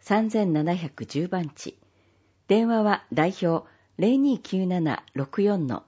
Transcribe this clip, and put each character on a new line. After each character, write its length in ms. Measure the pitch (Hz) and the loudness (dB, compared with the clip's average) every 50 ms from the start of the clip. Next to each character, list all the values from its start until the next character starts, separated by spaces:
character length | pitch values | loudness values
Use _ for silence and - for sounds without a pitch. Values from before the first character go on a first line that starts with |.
三 280 | - - 202 214 226 220 | -4 0 0 0 0 0
千 240 | 214 220 208 180 156 | 0 0 0 2 0
七 220 | 151 151 165 175 | 0 0 0 -2
百 300 | 185 165 147 - - 117 | -2 -4 -8 -10 -12 -12
十 220 | - - 143 170 185 | -8 -4 -4 -4 -4
番 200 | 185 185 170 147 | -4 -6 -6 -8
地、 300 | - - - - - _ _ _ _ _ _ _ _ _ _ _ _ _ _ | -10 -14 -16 -16 -16 _ _ _ _ _ _ _ _ _ _ _ _ _ _
電 220 | - 196 220 233 226 | 2 2 2 4 2
話 140 | 233 220 214 | 2 2 2
は 240 | 208 202 - - - | 2 0 -2 -4 -4
代 200 | - 156 156 180 | 0 0 0 0
表 360 | 185 - 185 170 165 165 - - _ _ _ _ _ | 0 0 0 0 0 0 -2 -8 _ _ _ _ _
零 220 | - 170 214 254 269 | -2 0 2 2 4
二 200 | 277 285 254 196 | 2 2 0 0
九 280 | - - - 190 190 | -2 -4 -2 -2 0
七 360 | 180 180 180 165 156 131 - - - - | 0 0 0 0 -2 -2 -4 -8 -10 -8
六 260 | 135 139 - - - | -6 -6 -6 -2 0
四 260 | 196 208 208 190 156 | 2 2 2 2 0
の 180 | 127 120 - - | -2 -4 -6 -8